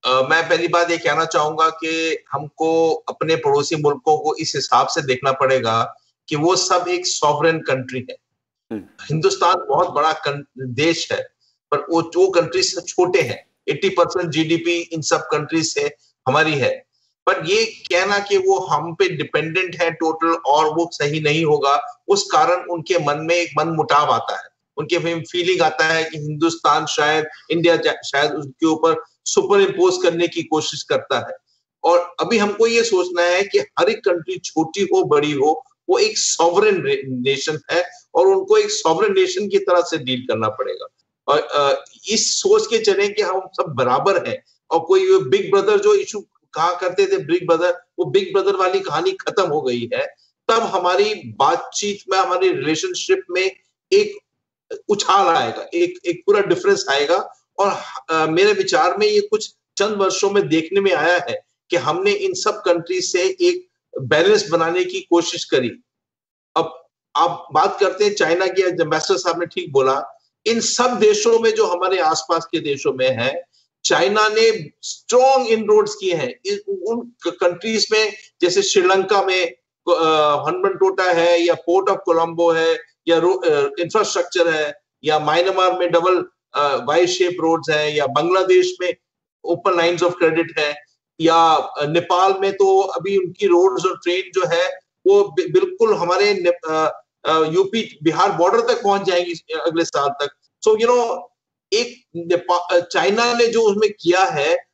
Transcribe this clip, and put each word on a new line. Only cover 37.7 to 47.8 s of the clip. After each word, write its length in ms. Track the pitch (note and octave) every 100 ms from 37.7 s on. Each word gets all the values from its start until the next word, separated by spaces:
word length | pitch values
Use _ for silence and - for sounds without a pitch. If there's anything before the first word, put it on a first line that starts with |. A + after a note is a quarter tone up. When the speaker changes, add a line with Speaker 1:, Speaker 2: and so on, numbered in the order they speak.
Speaker 1:
है 120 | D#3+ F3+ - _ -
और 120 | F#3
उनको 300 | F#3+ F#3+ G#3+
एक 120 | G#3
sovereign 420 | - E3 D#3+ G#3
nation 360 | F#3+ F3+ F3+ G#3
की 120 | F#3+
तरह 220 | - F3
से 160 | E3+ D#3+
डील 240 | B2+ B2+
करना 280 | A#2+ A2 A2
पड़ेगा। 380 | - G2+ - - _ _ _ -
और, 120 | D3
अ, 460 | - D3 C#3+ C3+ - _ -
इस 320 | A3 - -
सोच 260 | F#3+ G#3+ G#3+
के 100 | A3+
चलें 360 | G#3+ F#3+ G3+
कि 80 | G3+
हम 200 | F#3+ F#3 F#3+
सब 120 | - F3+
बराबर 640 | C3 B2 B2 D#3 F#3 B2
हैं 140 | C3 _ _ _
और 80 | E3
कोई 400 | E3 F#3+ F#3 F#3+
बिग 320 | C3+ G3 F#3
brother 260 | G3 - G3+
जो 160 | G#3
issue 260 | G#3 - G#3 - _ _
कहा 220 | - E3+ F3
करते 300 | F#3 F#3 F#3+
थे, 120 | F#3+
big 300 | D3 F3 D#3+
brother, 260 | D#3+ F3 -